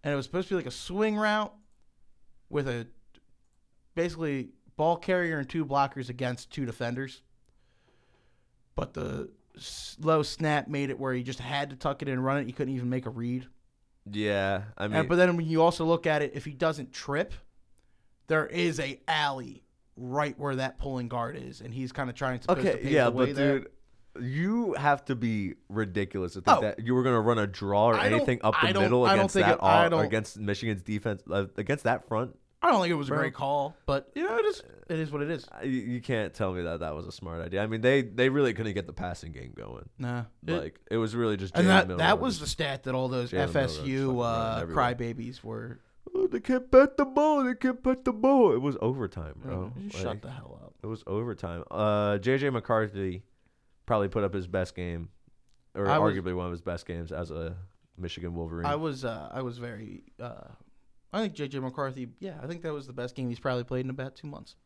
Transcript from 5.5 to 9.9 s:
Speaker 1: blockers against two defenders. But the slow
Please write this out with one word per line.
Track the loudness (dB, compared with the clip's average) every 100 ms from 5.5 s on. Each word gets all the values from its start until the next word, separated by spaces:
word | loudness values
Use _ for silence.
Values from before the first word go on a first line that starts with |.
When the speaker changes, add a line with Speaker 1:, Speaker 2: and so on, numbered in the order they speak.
| -4 0
Speaker 1:
blockers | 2 0 -2 -8
against | -4 -4 -4 -8
two | -6 -6
defenders. | -4 -4 -4 -6 -12 _ _ _ _ _ _ _ _ _ _ _ _ _ _ _ -6
But | -6
the | -6 -6 -6 -8 -14 _ -18
slow | -14 -12 -14